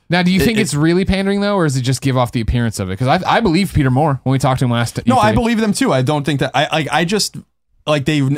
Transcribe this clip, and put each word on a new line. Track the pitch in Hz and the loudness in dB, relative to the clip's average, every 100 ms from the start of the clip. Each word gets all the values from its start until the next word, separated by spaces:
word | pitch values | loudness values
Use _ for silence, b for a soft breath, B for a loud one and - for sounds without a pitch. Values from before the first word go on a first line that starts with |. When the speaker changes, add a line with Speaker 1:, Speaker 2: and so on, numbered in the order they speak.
| b | b
Speaker 1:
Now, | 170 | 0
do | 180 | 2
you | 190 | 2
Speaker 2:
it, | 151 | 2
Speaker 1:
think | 220 | 0
Speaker 2:
it | |
Speaker 1:
it's | 208 | -2
really | 147 160 170 190 | 0 2 2 0
pandering, | 190 196 202 | 0 0 0
though, | 202 202 | 0 0
or | 160 | 0
is | 131 | 0
it | |
just | 123 131 | -2 -2
give | 143 127 | 0 0
off | 120 | 0
the | 127 | -2
appearance | 110 123 117 107 | -2 0 -2 -2
of | 95 | -6
it? | 95 | -2
'Cause | 127 | 0
I, | 165 170 160 | 0 2 0
I | |
believe | 220 160 190 | 2 0 0
Peter | - 131 | 0 2
Moore | 127 156 131 | 2 0 -2
when | - | -2
we | 135 | 0
talked | 139 127 | 0 0
to | 127 | 0
him | |
last | 120 117 - - | 0 -2 -2 0
Speaker 2:
No, | 254 | 2
I | 214 | 2
Speaker 1:
E | |
three. | 214 | 2
Speaker 2:
believe | 233 233 | 2 0
them | 220 | 0
too. | 196 262 | 0 0
I | 135 | 2
don't | 127 151 | 0 0
think | 139 139 | -2 -2
that, | 143 | -2
I, | 131 151 | -2 -2
like, | 156 139 | -2 -2
I | 151 170 | 0 0
just, | 208 - - - _ _ _ - | -2 -4 -8 -18 _ _ _ -2
like, | 151 135 | -2 0
they | 151 135 | 0 0